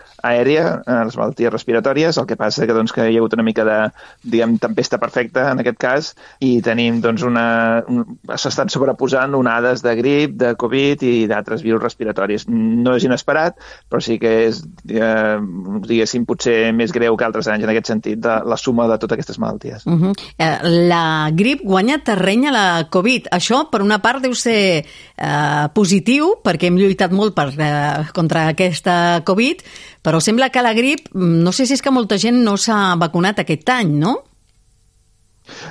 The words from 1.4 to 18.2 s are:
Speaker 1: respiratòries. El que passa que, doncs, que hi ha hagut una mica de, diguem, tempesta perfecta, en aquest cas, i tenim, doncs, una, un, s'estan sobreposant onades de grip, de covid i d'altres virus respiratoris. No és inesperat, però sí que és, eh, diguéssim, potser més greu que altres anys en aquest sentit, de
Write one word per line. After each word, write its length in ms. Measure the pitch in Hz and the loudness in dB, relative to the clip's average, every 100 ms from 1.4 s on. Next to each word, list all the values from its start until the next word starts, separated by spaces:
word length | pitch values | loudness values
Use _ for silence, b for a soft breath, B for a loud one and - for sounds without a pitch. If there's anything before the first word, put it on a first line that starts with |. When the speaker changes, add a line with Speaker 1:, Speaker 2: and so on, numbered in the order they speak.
| 117 | -2
Speaker 1:
respiratòries. 640 | 110 - 113 120 139 160 151 | -2 -2 0 0 0 0 0
El 80 | 104 | -4
que 100 | 110 | -2
passa 300 | 107 - 113 | -4 -2 0
que, 80 | |
doncs, 180 | 113 113 | 0 0
que 140 | - 113 | 0 0
hi 100 | 113 | 2
ha 40 | |
hagut 140 | 113 | 2
una 100 | 113 | 0
mica 200 | 113 110 | 0 0
de, 120 | 110 107 107 - B B | 0 2 0 -4 B B
diguem, 340 | 247 - 226 226 | -2 0 2 0
tempesta 400 | - 196 - 120 | 0 -2 -2 -2
perfecta, 540 | 117 - 117 131 139 | -4 -4 -2 -2 0
en 80 | 131 | 0
aquest 180 | 120 120 | -2 -2
cas, 380 | 127 139 160 - B B | 0 -2 -4 -12 B B
i 220 | 135 120 | 0 2
tenim, 380 | 110 113 117 117 | 2 0 0 2
doncs, 220 | 117 113 | 0 0
una, 640 | 123 120 117 117 113 117 - | 0 0 2 2 2 0 0
un, 300 | 123 117 123 - 113 | -2 -4 -10 -10 -6
s'estan 340 | 135 131 135 | -4 -2 -2
sobreposant 680 | 139 135 127 131 127 135 139 | 0 -2 -2 0 0 0 0
onades 480 | 123 117 123 123 | 0 0 0 0
de 120 | 120 113 | 0 0
grip, 380 | 127 143 147 104 | 2 2 0 0
de 140 | 123 113 | -2 0
covid 480 | 117 131 139 143 | -2 0 0 0
i 240 | 127 120 107 | 0 2 2
d'altres 340 | 104 101 110 | -2 -4 -4
virus 220 | 110 113 | 0 0
respiratoris. 640 | 117 - 110 104 98 107 - | -2 -4 -6 -2 -2 -2 -2
No 460 | 117 110 117 123 127 | -2 0 0 2 2
és 80 | |
inesperat, 500 | 127 123 - 147 165 - B B - | 0 -2 0 0 -2 -4 B B -8
però 140 | - | -6
sí 160 | - 110 | -2 -2
que 300 | 113 113 113 | 2 2 2
és, 160 | 104 80 - - | 0 -8 -18 -6
eh, 480 | 110 110 110 107 107 101 90 92 104 95 | -2 0 2 0 -2 -4 -8 -8 -6 -2
diguéssim, 400 | 117 110 123 117 | 0 0 -2 -4
potser 480 | 113 127 117 113 | -2 0 2 2
més 180 | 113 113 | 0 0
greu 240 | 113 117 110 | 0 0 2
que 80 | 117 | 0
altres 220 | 110 107 | -2 -2
anys 160 | 107 110 | -2 0
en 40 | |
aquest 160 | 113 110 | -2 0
sentit, 260 | 110 107 | -4 -4
de 220 | 107 | -4